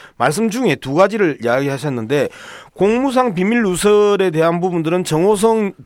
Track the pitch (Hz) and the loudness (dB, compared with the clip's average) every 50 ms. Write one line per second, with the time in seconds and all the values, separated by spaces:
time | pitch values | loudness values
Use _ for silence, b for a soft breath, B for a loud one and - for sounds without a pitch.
0 | B B B - 120 139 151 190 226 226 190 254 254 196 139 - - 135 139 170 | B B B -2 0 0 0 0 -2 -2 -2 0 0 0 0 -2 -4 -2 2 2
1 | 190 208 208 220 202 160 135 113 107 117 120 131 143 143 139 131 143 151 131 117 | 2 2 2 0 0 0 -2 -2 -2 0 0 0 0 -2 -4 -4 -4 -6 -4 -6
2 | 110 107 139 147 123 B B B B B B B B B _ - 180 202 226 247 | -4 -2 -2 0 -2 B B B B B B B B B _ -2 0 0 2 0
3 | 269 277 240 254 254 240 180 175 180 202 233 240 226 190 180 160 - 208 208 208 | 0 0 0 0 0 0 0 0 0 0 2 2 0 0 0 0 2 2 4 4
4 | 208 208 202 190 190 185 156 160 160 170 170 175 170 190 175 170 160 160 170 180 | 4 2 2 0 0 0 0 2 2 2 0 0 -2 -2 -2 -2 -2 0 -2 -2
5 | 180 - 160 156 180 202 214 185 202 226 226 220 208 196 - - 143 | -2 -2 0 0 2 2 2 2 2 2 2 0 -2 -4 -6 -10 -6